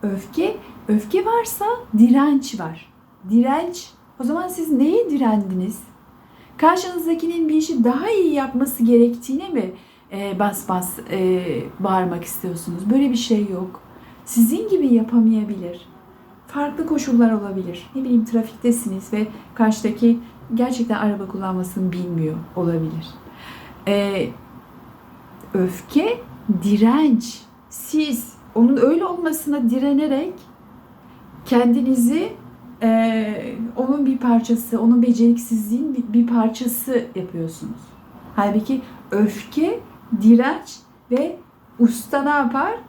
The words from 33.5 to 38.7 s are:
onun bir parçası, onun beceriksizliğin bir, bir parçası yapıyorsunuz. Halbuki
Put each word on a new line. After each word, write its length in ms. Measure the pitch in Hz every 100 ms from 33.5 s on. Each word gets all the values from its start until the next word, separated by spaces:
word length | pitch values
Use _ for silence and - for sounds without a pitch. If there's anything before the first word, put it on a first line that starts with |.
| - 226 -
onun 280 | 262 285 269
bir 120 | 254
parçası, 640 | 247 233 233 233 - 226
onun 200 | 226 240
beceriksizliğin 920 | 233 233 233 233 - 226 208 233 302 254
bir, 180 | 233
bir 140 | 220 233
parçası 760 | 233 226 - 247 - - 247 240 -
yapıyorsunuz. 680 | 180 170 165 160 - - - - - - - -
Halbuki 460 | 208 208 214